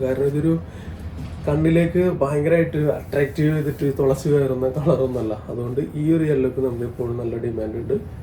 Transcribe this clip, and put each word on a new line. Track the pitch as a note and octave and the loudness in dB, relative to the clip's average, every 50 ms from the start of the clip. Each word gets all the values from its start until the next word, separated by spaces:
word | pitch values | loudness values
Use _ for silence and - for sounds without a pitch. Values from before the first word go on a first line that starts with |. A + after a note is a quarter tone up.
| C3 | -2
കാരണം | B2+ C3 C3 C#3 C#3+ | 0 0 2 2 2
ഇതൊരു | C#3 D3 D3+ D#3+ D#3+ E3 - - - - - - - - - - - - - - - - - D#3 | 2 2 2 2 2 2 -2 -6 -12 -12 -12 -10 -10 -10 -10 -10 -10 -10 -10 -10 -10 -6 -2 0
കണ്ണിലേക്ക് | D3 D3+ D#3 E3 E3 E3+ E3+ E3 E3+ F3+ F3+ F3+ D#3+ - | 2 4 4 4 6 6 4 4 4 2 2 2 2 0
ഭയങ്കരമായിട്ട് | C#3 C#3 D3 D3 D3 D#3+ E3+ E3+ E3 - - D3+ D3+ D3 C3+ | -2 -2 -2 0 2 4 4 4 4 2 0 0 2 2 0
അട്രാക്റ്റീവ് | - - - - C#3+ C#3+ C#3 - - D3+ D3+ D#3 D#3 | 0 -4 -4 0 0 0 0 0 0 2 2 2 2
ചെയ്തിട്ട് | C#3+ D3 C3+ - - C#3+ C3+ - | 0 -2 -2 -2 -2 -2 0 2
തുളച്ച് | C#3 C3+ C3+ C#3 - D3+ | 2 2 2 2 2 2
കയറുന്ന | C#3+ C#3+ C#3 C3 C3 B2+ C3 C3 B2+ D#3 | 2 4 4 2 0 0 0 -2 -2 0
കളറൊന്നുമല്ല. | C#3 D#3+ C#3+ B2+ C3 B2+ B2 B2 A2 A2 G#2+ A2 - - | 2 2 2 2 2 0 0 -2 -2 -4 -4 -6 -8 -8
അതുകൊണ്ട് | A#2+ A#2+ A#2+ B2 B2+ C3+ D#3+ - - D3 | -6 -6 -6 -4 -2 -2 -4 -4 -4 -2
ഈ | D3+ D#3 E3 | 0 2 2
ഒരു | E3 D#3+ D3+ | 2 2 2
യെല്ലോക്ക് | D3 C3 C3 B2+ B2 C3+ C3 | 2 2 2 0 0 0 -2
നമുക്ക് | C3 A#2+ A#2 A#2+ A#2+ | -2 -2 -2 -4 -6
എപ്പോഴും | - - B2 A#2 A#2+ A#2+ | -4 -6 -4 -4 -4 -4
നല്ല | A#2+ A2+ A2+ A2+ A#2 | -4 -4 -4 -4 -4
ഡിമാൻഡ് | A#2+ A2+ A2 A2 A2 A2 A#2 | -4 -4 -4 -4 -6 -6 -6
ഉണ്ട്. | - - - - - - - - | -4 -2 -2 -2 -4 -6 -10 -12